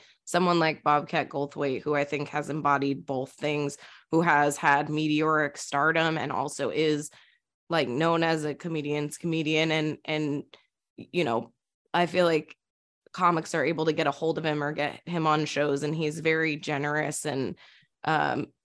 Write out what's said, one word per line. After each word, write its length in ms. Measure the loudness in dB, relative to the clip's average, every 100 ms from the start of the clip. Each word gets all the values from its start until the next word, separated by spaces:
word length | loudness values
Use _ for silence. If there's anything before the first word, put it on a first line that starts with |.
| -14 _
someone 340 | -2 0 2 4
like 240 | 2 0
Bobcat 460 | 2 2 2 -4 -2
Goldthwait, 540 | -4 -6 -4 -4 -2
who 120 | -2
I 100 | -2
think 240 | -2 -4 -4
has 200 | -6 -4
embodied 560 | -2 2 2 0 -4
both 280 | -4 -6 -6
things, 440 | -6 -4 -2 -4 -6 -18 -18 -2
who 100 | 2
has 340 | 4 4 4 2
had 320 | 4 4 2
meteoric 720 | -2 0 2 2 2 0 -4
stardom 580 | -4 0 2 2 2 0
and 160 | -4
also 380 | -4 -4 -4 -2
is, 400 | 0 0 0 -4 -14 _ _ _ _ -4
like, 200 | 0 0
known 340 | 0 2 2
as 220 | 2 0
a 100 | -2
comedian's 640 | -6 -6 -4 -2 -2 -4 -6
comedian. 520 | -4 -2 0 2 2
And, 260 | 0 -2 -4
and, 400 | -4 -4 -2 -4 -8 -20 _ _ _ -20
you 280 | -6 -2
know, 280 | 0 -2 -4 _ _ _ _
I 140 | 0 2
feel 180 | 2
like 320 | 4 2 -2 -20 _ _ _ _ _
comics 420 | 0 2 2 0
are 100 | 0
able 200 | 0 2 0
to 60 |
get 140 | 2 0
a 60 |
hold 260 | 0 -2 0
of 60 |
him 180 | 0 0
or 100 | -2
get 280 | -2 -4 -4 -6
him 200 | 0 2
on 180 | 2
shows, 380 | 2 0 0 0
and 120 | -2
he's 260 | -2 -2 -2
very 360 | 0 0 0 -2
generous. 720 | -4 -4 -2 -2 -2 -4 -4
And, 300 | -4 -4 -8 -18 -20 _ _
um, 420 | -2 0 2 0 -4 _